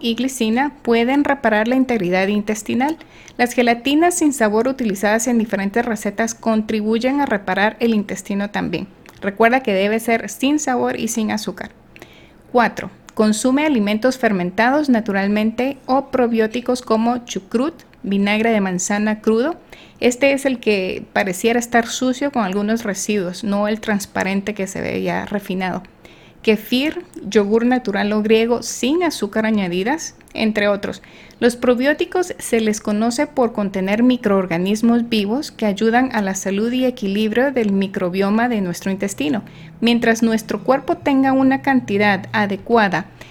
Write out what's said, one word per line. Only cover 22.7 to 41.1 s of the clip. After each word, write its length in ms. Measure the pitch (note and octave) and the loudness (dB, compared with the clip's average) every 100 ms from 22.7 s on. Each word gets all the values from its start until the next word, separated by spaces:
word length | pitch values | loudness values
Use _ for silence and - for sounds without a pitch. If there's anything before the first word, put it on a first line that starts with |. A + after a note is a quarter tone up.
| A3+ | -2
residuos, 640 | A3 F#3+ - G#3 F3 F3+ G#3 | -2 -4 -2 -2 -2 -4 -2
no 240 | G3+ G#3 | 0 0
el 100 | A3 | -2
transparente 760 | A3 G#3 - G3 F#3+ G3 G3 | -2 -4 -2 -4 -2 -2 -4
que 140 | G#3 F#3+ | -6 -6
se 140 | E3+ | -6
ve 200 | - F#3 | -4 -4
ya 220 | F#3 F3+ | -2 -4
refinado. 600 | - G3+ G3+ F#3 F#3 F3+ - - - - - - | -4 -6 -4 -4 -4 -6 -10 -20 -20 -20 -20 -4
Kefir, 640 | A3 G#3+ - B3 D4+ F4 - - G3 | 0 0 0 0 0 -4 -12 -14 -2
yogur 360 | G#3+ G3+ A3+ A#3+ | 0 2 2 2
natural 480 | B3+ A#3+ G3 G#3 | 0 0 -2 0
o 100 | G#3+ | 0
griego 400 | G#3+ A3 A#3 A#3 | 2 2 4 -2
sin 400 | - - B3 E4+ | -4 -4 0 2
azúcar 420 | E4+ - G#3 A3 A3 | 0 -2 -4 -2 0
añadidas, 680 | G#3 F3+ F3+ G#3+ D#4+ - - - | 0 0 0 0 -2 -6 -16 -12
entre 360 | - A3 G#3+ G#3 | -2 -2 2 0
otros. 320 | G3+ G3 - - - - - | 0 -4 -10 -16 -20 -20 0
Los 160 | A#3+ A#3+ | 0 2
probióticos 760 | B3 A#3+ C4+ D4+ F4+ F#4 F4+ - | 2 2 2 0 -2 -2 -2 -6
se 240 | - A3+ | -2 0
les 180 | A3 G#3+ | 0 -2
conoce 480 | - G#3 A3+ A#3+ D4 | -2 0 0 0 -2
por 240 | - A3+ | 0 0
contener 520 | A3 G3 F#3+ F#3 G#3+ | 0 -4 -2 -2 2
microorganismos 1040 | B3 B3 G#3 G3 F3+ E3+ F#3+ G#3+ A#3 A#3 A#3 | 4 2 2 2 2 -2 -2 2 2 2 2
vivos 420 | A3 G3+ B3+ D4+ | 0 0 -2 -4
que 140 | - G#3+ | -2 -2
ayudan 460 | G3 A3 A#3 B3+ | 2 2 2 2
a 80 | A3 | 0
la 140 | G3 F#3+ | -2 -2
salud 360 | G3 G3 A#3 | -2 -2 0
y 140 | B3+ B3+ | 0 0
equilibrio 640 | B3 G3 G3+ A3 A3+ C#4 | -2 -2 0 0 2 0
del 220 | B3+ G#3 | 0 0
microbioma 760 | G3 G3 G3 F3+ F#3+ G3 A3 B3 | 0 0 -2 -2 0 0 2 2
de 140 | A3 | 0
nuestro 280 | F3+ E3+ G3 | -2 -4 -4
intestino. 540 | F#3+ G3 - D4+ A3+ - - - - | -4 -4 -4 -4 -4 -6 -16 -20 -2
Mientras 420 | A#3 A#3 A#3 A3+ | 2 4 2 2
nuestro 400 | A3+ A3 - G3+ | 2 0 -2 -4
cuerpo 320 | - C4+ - E4+ | 0 0 0 -2
tenga 380 | D4 | 2